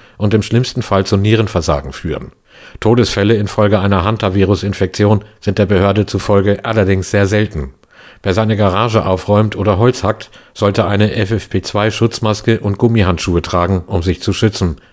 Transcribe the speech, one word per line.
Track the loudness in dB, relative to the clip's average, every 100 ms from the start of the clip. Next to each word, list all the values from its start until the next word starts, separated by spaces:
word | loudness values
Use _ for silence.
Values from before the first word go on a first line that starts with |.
| -20 -4
und | 0
im | 0
schlimmsten | 2 0 0 -4
Fall | -2 0 2
zu | 2
Nierenversagen | 2 2 2 -2 -2 -2 -4
führen. | -8 -8 -8 -10 -20 _ -20 -20 -4
Todesfälle | 2 2 2 2 2 2
infolge | 0 0 2 2
einer | 2 2
Hantavirus-Infektion | 0 0 -2 2 2 2 -2 -2 -2 0 2 2 -2 _
sind | -4 0
der | 2
Behörde | 2 2 2 0
zufolge | -2 0 2 2 0 -2
allerdings | 0 2 0 0
sehr | 0 2
selten. | 0 -2 -4 -8 -12 _ -20 -20 -8
Wer | -2
seine | 0 0 2
Garage | 2 2 0 0 0
aufräumt | 0 2 2 2 0
oder | 0 2
Holz | 2 0
hackt, | -2 -4 -8 -20 -18
sollte | -2 -2 0 0
eine | 0 0
F | 0 -2
F | -4 -4
P | -6
zwei | -4 -2 -2
Schutzmaske | 0 -2 0 -4 -2 0 -2
und | -2 0
Gummihandschuhe | 2 2 2 0 0 -2
tragen, | 0 0 0 0 -2
um | -2
sich | -2 -2
zu | -2
schützen, | 0 0 0 -4 -4 -12